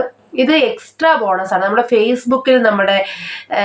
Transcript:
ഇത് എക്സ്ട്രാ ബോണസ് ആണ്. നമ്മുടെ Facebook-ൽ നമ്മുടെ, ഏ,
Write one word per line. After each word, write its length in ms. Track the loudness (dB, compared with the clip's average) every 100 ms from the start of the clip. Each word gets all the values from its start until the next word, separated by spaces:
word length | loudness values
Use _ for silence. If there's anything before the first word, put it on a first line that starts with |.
| 0 -8 _ -2
ഇത് 80 | 2
എക്സ്ട്രാ 600 | 2 0 -4 -14 -2 0 2
ബോണസ് 380 | 0 -2 -2
ആണ്. 100 | -2 0
നമ്മുടെ 180 | 0 2
Facebook-ൽ 640 | 2 2 -2 -2 -2 2 2
നമ്മുടെ, 440 | 2 0 0 0 -2 -8 -14 -14 -6
ഏ, 40 | -2